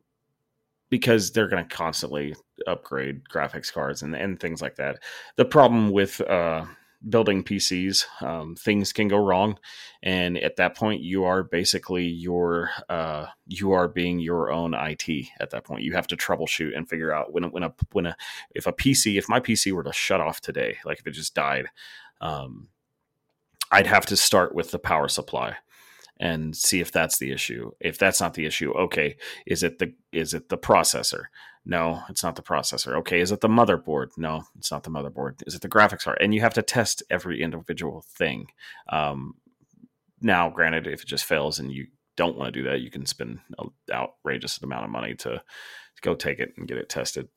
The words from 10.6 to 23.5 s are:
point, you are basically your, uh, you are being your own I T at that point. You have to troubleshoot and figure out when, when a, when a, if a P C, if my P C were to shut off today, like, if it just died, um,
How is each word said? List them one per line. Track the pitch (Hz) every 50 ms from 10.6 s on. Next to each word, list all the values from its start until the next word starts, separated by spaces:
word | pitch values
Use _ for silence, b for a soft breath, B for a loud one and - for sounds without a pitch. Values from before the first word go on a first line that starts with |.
| 90 87 -
point, | - 113 107 104 -
you | - 87 92 95
are | 92 90 92 95 90
basically | - - 85 90 - - 90 - - 92 90 90
your, | 85 85 85 85 90 87 87 87 85 85 85 85 B B B - -
uh, | 87 82 80 80 76 76 76 - - _ _
you | - - 92 101 98
are | 95 92 90
being | 80 - 92 87 87 87 87
your | 82 82 87 82 78 53
own | 73 82 85 82 78
I | 57 69 78 76
T | - - - 80 69 64 - - -
at | - -
that | - 65
point. | - - 67 53 55
You | 73
have | 82 90 - -
to | 87
troubleshoot | 85 - - 90 80 80 - - - 80 76 52
and | 73 82 -
figure | 85 80 80 80
out | 76 76 67 -
when, | 76 85 87 85
when | - 90
a, | 87 82 - - - -
when | - 101 87
a, | 85 82 B B B B B B B
if | - - -
a | 90
P | 85 - - 135 143
C, | - - 110 101
if | 98 - -
my | 107 127
P | 127 - 113
C | - - 98
were | 95 85 80
to | -
shut | - - - - 98 92
off | 78 80 80 -
today, | - - - 73 62 53 - - -
like, | 78 76 -
if | -
it | 78
just | 73 80 78 - -
died, | - 71 69 69 67 65 - B B B B B B B B B _
um, | - 82 76 71 67 65 62 50 - - _ _ _ _ _ _ _ _ _ _ _ _ _ _ _ _